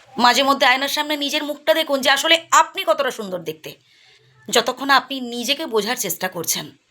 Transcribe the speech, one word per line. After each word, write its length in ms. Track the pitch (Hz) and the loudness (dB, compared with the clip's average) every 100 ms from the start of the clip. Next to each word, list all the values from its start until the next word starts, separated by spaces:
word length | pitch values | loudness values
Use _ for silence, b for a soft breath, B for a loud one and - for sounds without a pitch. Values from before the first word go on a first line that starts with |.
| _ - | _ 2
মাঝে 260 | 247 240 | 4 4
মধ্যে 240 | 269 269 277 | 2 4 2
আয়নার 220 | 262 277 | 2 0
সামনে 280 | 302 294 294 | -4 -4 -4
নিজের 280 | 285 302 | -4 -4
মুখটা 300 | 294 294 - | -4 -2 0
দেখুন 260 | 320 320 277 | 0 0 0
যে 100 | 269 | 2
আসলে 360 | 269 320 330 - | 2 2 0 4
আপনি 340 | 294 320 359 370 | 4 4 0 -2
কতটা 240 | 302 269 | 0 -2
সুন্দর 280 | 226 202 180 | -6 -8 -8
দেখতে। 380 | 160 160 147 - b b b b b _ - | -10 -12 -14 -20 b b b b b _ -2
যতক্ষণ 400 | 233 233 262 277 | 0 0 -2 0
আপনি 300 | 269 262 269 | 0 0 -8
নিজেকে 460 | 240 240 233 285 311 | -8 -6 -4 -4 -2
বোঝার 300 | 220 202 247 | -2 -2 -4
চেষ্টা 320 | 196 - 185 | -6 -6 -6
করছেন 420 | 175 156 175 151 - _ | -6 -6 -6 -8 -18 _